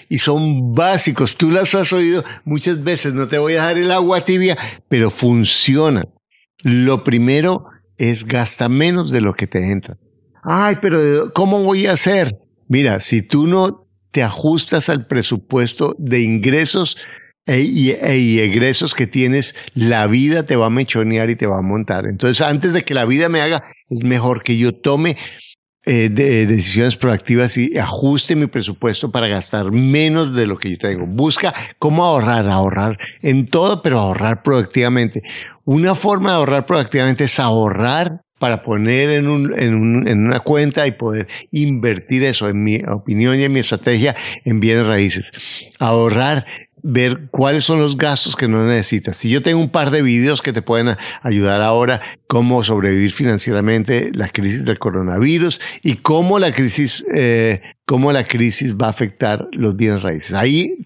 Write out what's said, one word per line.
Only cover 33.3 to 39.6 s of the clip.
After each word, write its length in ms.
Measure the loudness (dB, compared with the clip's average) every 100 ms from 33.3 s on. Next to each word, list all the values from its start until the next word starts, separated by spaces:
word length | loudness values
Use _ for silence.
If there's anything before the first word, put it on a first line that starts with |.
| 0 2
todo, 360 | 2 2 0
pero 160 | 0 0
ahorrar 440 | 0 0 -2 -2
proactivamente. 800 | 0 0 0 0 2 2 0 -4 -12 -14 -16 -10 0
Una 280 | 2 2
forma 360 | 0 0 0 2
de 60 | 2
ahorrar 280 | 2 0
proactivamente 600 | 0 0 0 0 2 2
es 140 | 0 0
ahorrar 840 | 2 2 2 0 0 0 -2 -6 -14 _
para 240 | -2 -2
poner 480 | -2 -2 0 2 2
en 160 | 0 0
un, 260 | 0 -2 0